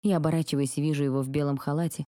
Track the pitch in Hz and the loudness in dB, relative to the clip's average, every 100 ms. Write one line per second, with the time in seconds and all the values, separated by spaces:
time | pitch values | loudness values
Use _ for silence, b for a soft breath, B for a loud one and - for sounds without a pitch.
0 | 208 175 156 160 156 143 139 - 151 147 | 2 2 2 2 0 0 0 0 0 2
1 | 143 135 135 143 143 139 - 147 170 - | 0 0 -2 -2 0 -2 -2 -2 -2 -4
2 | 156 | -10